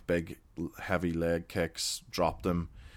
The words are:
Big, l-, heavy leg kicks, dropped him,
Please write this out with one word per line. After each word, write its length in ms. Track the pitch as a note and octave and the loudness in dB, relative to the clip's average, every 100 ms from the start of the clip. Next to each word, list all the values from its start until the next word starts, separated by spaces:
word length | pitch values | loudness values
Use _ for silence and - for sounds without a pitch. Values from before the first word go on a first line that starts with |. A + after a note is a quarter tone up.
| - | 0
Big, 320 | F2 D#2+ - - - | 0 0 -10 -14 -8
l-, 120 | E2 - | -8 -6
heavy 320 | - F2+ F2 | -2 0 2
leg 360 | E2 E2+ E2+ E2+ | 2 2 2 0
kicks, 540 | G2 E2 - - - - | 0 0 0 -4 -4 -6
dropped 360 | - E2+ - F#2+ | 2 2 2 0
him, 240 | E2+ E2+ - - | 0 0 -8 -18